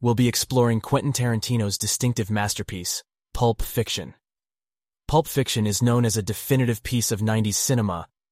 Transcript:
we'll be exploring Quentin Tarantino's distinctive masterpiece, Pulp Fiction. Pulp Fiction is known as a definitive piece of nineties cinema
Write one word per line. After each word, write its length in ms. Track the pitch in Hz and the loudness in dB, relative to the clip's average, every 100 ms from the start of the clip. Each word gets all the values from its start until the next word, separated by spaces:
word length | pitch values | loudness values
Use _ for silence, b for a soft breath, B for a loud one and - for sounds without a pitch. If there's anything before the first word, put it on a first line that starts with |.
we'll 140 | 120 117 | 0 4
be 120 | 120 | 2
exploring 540 | - - 127 120 113 | 2 0 2 4 2
Quentin 320 | - 139 139 | 2 0 0
Tarantino's 640 | 127 123 113 - 120 101 - | 0 0 0 0 0 0 -2
distinctive 520 | 107 - 123 117 101 | -2 0 0 0 -2
masterpiece, 760 | 107 101 - - 95 87 - - _ _ | 0 -2 -4 -8 -8 -6 -8 -10 _ _
Pulp 280 | - 120 113 | 0 2 2
Fiction. 540 | - - 107 - 73 - _ _ _ _ _ _ _ _ - | -2 -4 -4 -4 -8 -14 _ _ _ _ _ _ _ _ 0
Pulp 220 | 156 156 | 0 2
Fiction 360 | 139 127 117 107 | -2 0 0 0
is 160 | 101 | 2
known 220 | 120 120 | 2 4
as 140 | 117 110 | 2 0
a 40 | |
definitive 600 | 95 101 - 135 120 113 | -2 -6 0 2 2 -2
piece 260 | - 123 - | -2 -2 -2
of 120 | 101 | -2
nineties 340 | 110 110 107 - | 0 0 0 0
cinema 540 | - 127 104 85 - _ _ | 0 0 0 -4 -10 _ _